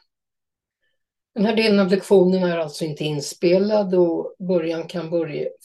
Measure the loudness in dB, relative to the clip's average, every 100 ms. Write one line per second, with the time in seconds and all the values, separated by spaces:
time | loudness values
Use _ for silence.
0 | _ _ _ _ _ _ _ _ _ _
1 | _ _ _ -2 0 2 2 4 4 0
2 | 4 4 4 2 0 -2 -4 -6 -8 -6
3 | -6 -4 -8 -2 2 2 2 0 2 2
4 | 2 0 -6 -8 -2 -2 -2 -6 -8 -10
5 | -4 -4 -4 -6 -8 -10